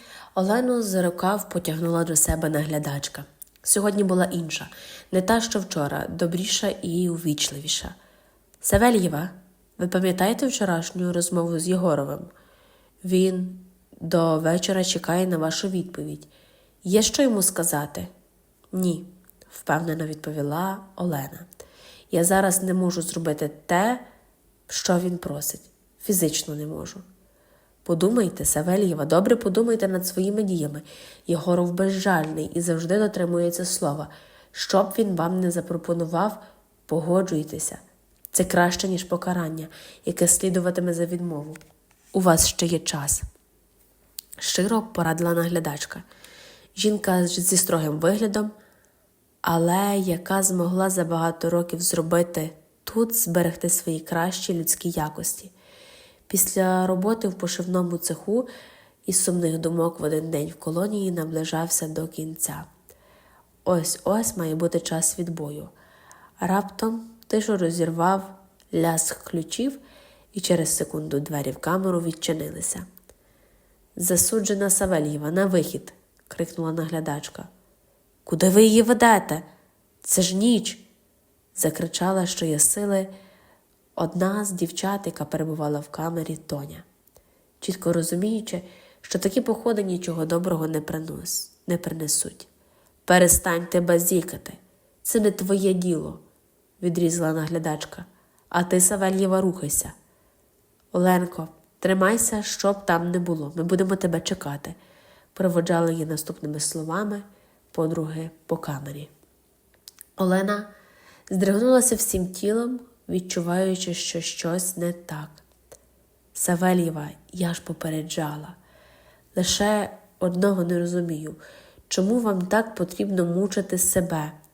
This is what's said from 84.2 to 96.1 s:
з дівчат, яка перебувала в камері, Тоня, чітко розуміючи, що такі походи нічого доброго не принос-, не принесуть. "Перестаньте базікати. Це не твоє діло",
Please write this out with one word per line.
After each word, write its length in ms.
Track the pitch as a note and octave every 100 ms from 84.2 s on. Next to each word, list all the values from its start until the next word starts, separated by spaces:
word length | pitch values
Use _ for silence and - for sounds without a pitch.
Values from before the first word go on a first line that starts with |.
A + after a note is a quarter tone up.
| F#3 G3+ G3+
з 60 |
дівчат, 500 | F3+ E3 - F#3+ G3+ G3
яка 200 | - D3
перебувала 540 | D#3+ D#3 D#3 D3 D3
в 100 | D3
камері, 460 | - D#3+ E3+ D#3+ D#3
Тоня, 480 | - D3 C#3+ D#3+ - _ _ _ _ _ _ _
чітко 340 | - F#3 E3+
розуміючи, 680 | E3+ E3 F3 G#3 A3 G#3 F3+ - - - _
що 180 | - F#3
такі 220 | G3 F#3+
походи 420 | A#3+ A3 A#3+ G#3+
нічого 420 | G3 F3+ F3+ E3 D#3+
доброго 420 | E3+ F#3 E3 D#3+
не 120 | D#3
принос-, 680 | D3+ D#3+ D#3+ D3 F3 - - _ -
не 100 | F3
принесуть. 680 | F3 D#3+ D3+ - - - - _ _ _ _ _ -
"Перестаньте 760 | F3+ F3 - F#3 E3+ F3 F3+
базікати. 720 | F3 E3+ F3 F#3 E3 - - - _ _ _ _
Це 160 | - A#3
не 120 | G#3
твоє 420 | G3 F#3 G3 G3
діло", 460 | F#3 F3+ D#3+ D#3